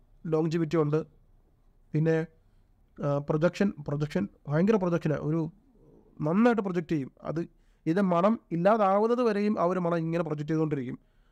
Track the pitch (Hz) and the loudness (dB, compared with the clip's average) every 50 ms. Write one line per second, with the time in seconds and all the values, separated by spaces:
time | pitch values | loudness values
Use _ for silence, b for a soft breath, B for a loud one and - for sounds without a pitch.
0 | _ _ - - - 170 156 156 165 165 156 175 165 151 165 165 151 147 151 160 | _ _ -20 -12 -6 -2 -2 0 0 0 0 -2 -2 0 0 0 2 2 0 -2
1 | 156 - _ _ _ _ _ _ _ _ _ _ _ _ _ _ _ _ - 151 | -4 -6 _ _ _ _ _ _ _ _ _ _ _ _ _ _ _ _ -2 0
2 | 156 160 160 160 165 - _ _ _ _ _ _ _ _ _ _ _ _ - - | 0 2 0 0 -2 -6 _ _ _ _ _ _ _ _ _ _ _ _ -14 -6
3 | 214 143 143 143 143 - 156 151 160 175 175 - 202 202 - - 143 - 147 143 | -4 -2 -2 -2 -2 -2 0 2 2 0 2 2 -2 -2 -2 -4 -8 -6 -4 -4
4 | 151 147 - 185 202 - - _ - 143 143 156 185 202 220 202 185 175 170 160 | -4 -2 -2 -4 -4 -4 -8 _ -8 -2 0 2 4 4 4 2 2 0 -2 -2
5 | - 165 143 143 - 147 160 165 156 165 - - _ _ _ _ - - - - | 0 -2 -2 -2 -2 -2 -2 -2 -4 -6 -8 -16 _ _ _ _ -20 -20 -20 -20
6 | _ _ _ - 156 151 170 208 240 247 233 220 202 196 175 180 160 - 170 147 | _ _ _ -6 -2 0 2 4 4 4 4 2 -2 -2 -4 -4 -4 -2 -4 -4
7 | 131 - _ _ - - 151 165 175 - _ _ _ _ _ _ - 156 165 196 | -4 -6 _ _ -10 -8 -6 -6 -6 -8 _ _ _ _ _ _ -4 -2 0 2
8 | 202 180 175 170 180 208 226 - _ - 170 170 175 196 220 226 202 190 196 208 | 2 2 2 2 2 2 2 0 _ -6 -4 2 4 4 4 4 4 4 4 4
9 | 220 226 240 240 247 226 202 202 208 208 214 - 170 175 185 185 175 170 175 170 | 2 2 2 2 2 0 0 0 0 0 0 0 0 0 0 0 0 0 0 0
10 | 160 160 165 170 170 151 151 147 147 151 160 156 160 156 151 139 120 127 - - | -2 -2 -2 -2 -2 -2 -4 -6 -4 -2 -2 0 0 -2 -2 -4 -6 -8 -10 -12
11 | _ _ _ _ _ _ | _ _ _ _ _ _